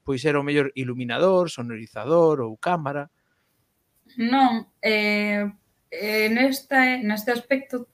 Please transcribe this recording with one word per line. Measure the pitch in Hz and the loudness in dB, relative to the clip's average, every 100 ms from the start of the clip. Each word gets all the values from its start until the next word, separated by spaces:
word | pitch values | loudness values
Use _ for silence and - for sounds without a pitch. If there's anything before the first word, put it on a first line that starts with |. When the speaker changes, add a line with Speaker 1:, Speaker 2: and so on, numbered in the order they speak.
| - | -6
Speaker 1:
pois, | 131 | -2
ser | 151 143 | 0 0
o | 143 | 0
mellor | 147 135 131 | 0 0 -4
iluminador, | 127 123 123 120 180 185 170 | -8 -6 -4 0 2 4 0
sonorizador | - 120 113 110 110 120 170 160 147 | -4 -10 -10 -12 -8 0 4 4 2
ou | 113 110 | -4 -6
cámara. | 170 175 139 143 143 _ _ _ _ _ _ _ _ _ _ 247 | -4 -4 -4 -8 -10 _ _ _ _ _ _ _ _ _ _ -6
Speaker 2:
Non, | 233 269 262 226 - _ | 0 4 4 2 -6 _
eh, | 220 214 208 208 208 208 208 202 _ _ - | 0 0 2 0 0 -2 -4 -8 _ _ -16
eh, | 165 208 214 214 | -10 -4 0 2
nesta, | 233 269 269 - 269 254 254 | 4 2 0 0 2 2 0
neste | 208 214 214 | -2 -2 -2
aspecto | 240 - 269 - 247 240 | -2 -2 -2 -2 -10 -10